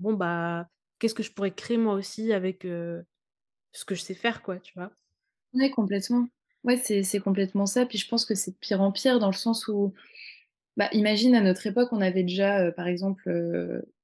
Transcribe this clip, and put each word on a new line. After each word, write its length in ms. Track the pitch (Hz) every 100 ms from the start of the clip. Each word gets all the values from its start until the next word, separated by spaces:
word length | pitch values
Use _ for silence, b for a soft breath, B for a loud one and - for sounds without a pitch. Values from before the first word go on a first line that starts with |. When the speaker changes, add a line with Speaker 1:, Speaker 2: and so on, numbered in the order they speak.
Speaker 1:
Bon, 140 | 202
bah, 520 | 214 175 170 170 170 170 _ _ -
qu'est-ce 140 | 226
que 80 | 226
je 80 | 214
pourrais 220 | - 196
créer 240 | 190 - 233
moi 160 | 220
aussi 380 | 196 196 - 220
avec, 320 | 202 185 185 185
heu, 380 | 170 170 170 170 _ _ _ _ _ _
ce 120 | - -
que 80 | 180
je 60 |
sais 120 | -
faire, 280 | 185 233 220
quoi ? » 160 | - 180
Tu 140 | - 180
vois ? 160 | 180 - _ _ _ _ _
Speaker 2:
Ouais, 160 | 254 269
complètement. 580 | 269 196 196 - 240 240 _ _ _
Ouais, 120 | 240 247
c'est, 260 | - 202
c'est 180 | 196 202
complètement 460 | 196 190 190 196 196
ça. 200 | 254 254
Puis 120 | 202
je 100 | -
pense 160 | 233
que 100 | -
c'est 180 | 202 -
de 40 | -
pire 240 | - 196
en 120 | 196
pire 260 | 196 269 247
dans 100 | 202
le 60 |
sens 340 | 190 226 226 -
où, 260 | 208 202 - B B B B B _ _ -
bah, 120 | 202
imagine 420 | 214 208 214 247 240
à 60 |
notre 240 | 196 185 208
époque, 240 | 202 247
on 80 | 220
avait 220 | 190 185
déjà, 420 | 180 185 196 202 175
heu, 40 |
par 140 | 170 175
exemple, 400 | 175 190 190 180
heu, 540 | 170 170 170 175 - - _